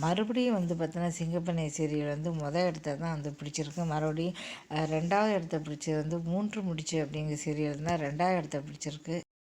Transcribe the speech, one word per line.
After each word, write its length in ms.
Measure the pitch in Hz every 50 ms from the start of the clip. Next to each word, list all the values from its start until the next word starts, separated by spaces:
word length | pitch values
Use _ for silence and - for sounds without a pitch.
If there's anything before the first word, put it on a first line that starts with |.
மறுபடியும் 560 | 147 165 180 196 214 214 226 247 247 247 226
வந்து 200 | 190 175 170 170
பார்த்தீங்கன்னா, 400 | 165 165 156 160 170 175 175 160
சிங்கப்பெண்ணை 500 | - 165 160 170 175 170 180 170 165 156 147
சீரியல் 420 | 147 - 156 147 151 151 147 147 147
வந்து 200 | 151 156 175 165
முத 220 | 156 147 143 151 175 180
இடத்த 320 | 180 165 156 156 151 139
தான் 180 | 143 165 165 160
வந்து 180 | 151 143 147 139
பிடிச்சிருக்கு. 500 | - 147 147 - - 151 147 147 175 170 160
மறுபடியும், 480 | 151 151 156 156 151 160 165 180 180 - - - - - - -
அஹ், 180 | 147 156 160 156
ரெண்டாவது 440 | 156 156 170 170 196 202 214 220 208
இடத்த 240 | 185 170 160 170 156
பிடிச்சது 400 | 156 156 147 147 - 160 156 151
வந்து 180 | 151 156 170 170 165
மூன்று 360 | 165 175 196 208 214 214 220 190
முடிச்சு 360 | 180 165 156 156 - 165 160
அப்படிங்கிற 380 | 147 143 151 151 151 151 147 147
சீரியல் 460 | - 156 147 151 151 147 143 143 151
தான் 160 | 170 175 160 151
ரெண்டாவது 360 | 139 147 151 175 185 185 175
இடத்த 220 | 151 147 - 143
பிடிச்சிருக்கு. 560 | 139 147 147 - - 151 147 151 - 165 165 175 - - _ _